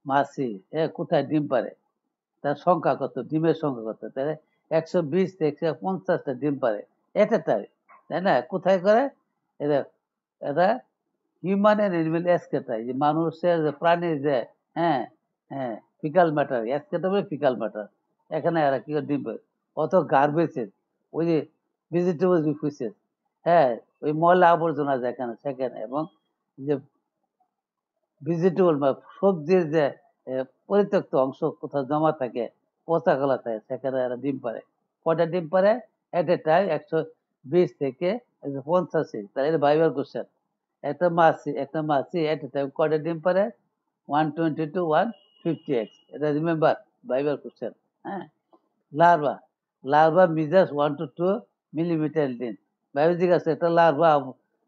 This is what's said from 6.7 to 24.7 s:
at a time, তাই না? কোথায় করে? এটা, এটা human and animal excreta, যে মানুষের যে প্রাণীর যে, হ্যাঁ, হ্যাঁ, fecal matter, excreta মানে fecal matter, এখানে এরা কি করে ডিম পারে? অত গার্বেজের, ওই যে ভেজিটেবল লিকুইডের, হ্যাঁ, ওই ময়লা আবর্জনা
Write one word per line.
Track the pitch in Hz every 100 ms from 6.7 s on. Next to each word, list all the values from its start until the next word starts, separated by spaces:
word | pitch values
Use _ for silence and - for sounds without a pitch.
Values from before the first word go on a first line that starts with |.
| 104 - _ _
at | 180 208
a | 220 156
time, | 117 - _ _ - _
তাই | 147
না? | 190 139
কোথায় | - 185 175 190
করে? | 180 220 277 - _ _ _ _
এটা, | 147 143 - _ _ _ _ _
এটা | - 143 185 247 - _ _ _ _ _
human | 165 196 208 208
and | 202 175
animal | 160 165 175
excreta, | 170 - 147 127 113 117
যে |
মানুষের | 127 147 156 165 - 175 170
যে | 151
প্রাণীর | 147 170 170 175 156
যে, | 143 131 110 _ _
হ্যাঁ, | - 170 139 110 _ _ _ _
হ্যাঁ, | 135 127 107 - _
fecal | 156 156 170
matter, | 151 135 131
excreta | 113 143 - 175 185
মানে | 202
fecal | 196 147 143 123
matter, | 107 107 104 _ _ _ _
এখানে | 160 147 165
এরা | 143 131
কি | 110
করে | 151 135
ডিম | 143
পারে? | 123 104 - _ _ -
অত | 151 190 139
গার্বেজের, | 143 147 151 160 135 104 _ _ _ _
ওই | 151 170
যে | 160 - _ _ _ _
ভেজিটেবল | 165 180 160 180 175
লিকুইডের, | 156 147 151 147 113 - _ _ _ _
হ্যাঁ, | 160 170 135 113 - _
ওই | 147
ময়লা | 156 170 180 175
আবর্জনা | 170 165